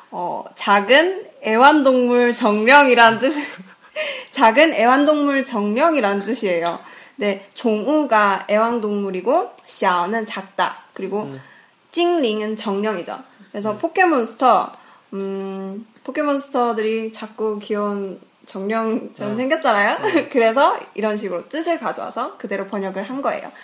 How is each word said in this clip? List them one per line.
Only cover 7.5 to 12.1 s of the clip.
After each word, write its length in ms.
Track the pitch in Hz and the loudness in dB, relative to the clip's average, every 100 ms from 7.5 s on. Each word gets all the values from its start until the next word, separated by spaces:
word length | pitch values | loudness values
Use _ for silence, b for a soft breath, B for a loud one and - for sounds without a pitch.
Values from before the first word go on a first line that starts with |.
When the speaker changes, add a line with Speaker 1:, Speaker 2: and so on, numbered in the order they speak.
Speaker 1:
종우가 920 | - 233 214 226 302 285 214 302 285 - | -6 -2 0 0 0 2 2 2 0 0
애완동물이고, 1000 | 214 226 240 208 208 196 185 196 320 453 - - | 0 2 -2 -2 -4 -4 -4 0 0 -2 -10 -16
샤오는 600 | - 196 180 175 226 220 | -2 0 0 -2 -4 -6
작다. 520 | 202 190 - 175 - - | -10 -10 -4 -4 -4 -18
그리고 300 | - 190 202 | -12 -8 -8
Speaker 2:
음. 180 | 139 135 B B B _ _ | -8 -14 B B B _ _
Speaker 1:
징링은 680 | 330 349 | -2 0